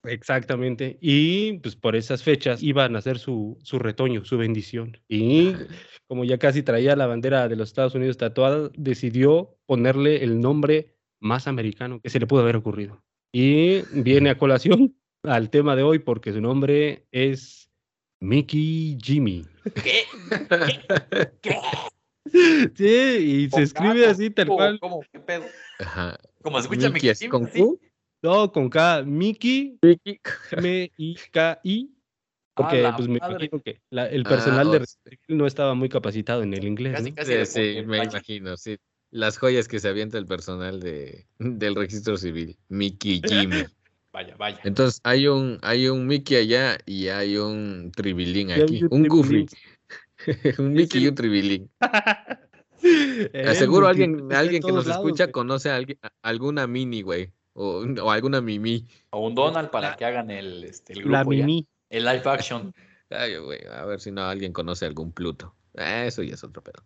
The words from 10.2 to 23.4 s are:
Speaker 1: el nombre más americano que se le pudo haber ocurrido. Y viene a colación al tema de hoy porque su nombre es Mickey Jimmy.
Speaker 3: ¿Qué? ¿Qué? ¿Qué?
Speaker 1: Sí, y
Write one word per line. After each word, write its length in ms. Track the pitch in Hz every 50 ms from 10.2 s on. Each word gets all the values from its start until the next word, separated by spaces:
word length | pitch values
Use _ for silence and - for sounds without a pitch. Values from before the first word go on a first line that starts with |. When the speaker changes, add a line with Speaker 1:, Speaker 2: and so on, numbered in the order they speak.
| 135
Speaker 1:
el 160 | 117 113 117
nombre 560 | 117 131 147 151 147 143 151 156 156 _ _ _ _ _ _ _
más 260 | 107 107 117 131 135
americano 540 | 143 135 123 110 110 101 _ 123 131 131 113
que 100 | - 120
se 80 | - 135
le 80 | 117
pudo 140 | 117 139 135
haber 160 | 120 117 117
ocurrido. 480 | 113 110 113 98 107 104 101 104 - _ _ _ _ _ _
Y 520 | - 123 127 135 143 151 165 180 190 190 - -
viene 380 | - 143 120 123 135 143 143 143
a 80 | 131 -
colación 580 | 147 135 135 123 - 156 170 220 277 254 - _ _ _ _ _
al 260 | - 151 127 117 110 110
tema 280 | - 147 147 147 135
de 80 | 131 135
hoy 160 | 151 160 156
porque 320 | 160 - 117 113 - 110
su 80 | 101 107
nombre 680 | 107 120 131 139 139 135 143 147 147 151 139 - _ _
es 580 | - 127 131 135 135 131 - - - - _ _ _ _ _ _ _ _ _ _ _ _
Mickey 800 | 92 95 113 147 143 - 151 151 151 160 160 160 160 156 147 123
Jimmy. 440 | 113 120 139 147 135 104 90 87 78 - _ _ _ 214 - -
Speaker 3:
¿Qué? 260 | - 131 175 226 - - - 233 180 170 220 - - -
¿Qué? 840 | 175 170 165 139 135 139 - - 196 156 - _ 190 190 160 - _ _
¿Qué? 160 | - 202 151 - - 185 - - - - _ _ _ _ _ _ _
Speaker 1:
Sí, 880 | 294 - 349 349 330 320 302 247 - - - 196 208 226 247 262 269 254 220
y 320 | 165 147 139 139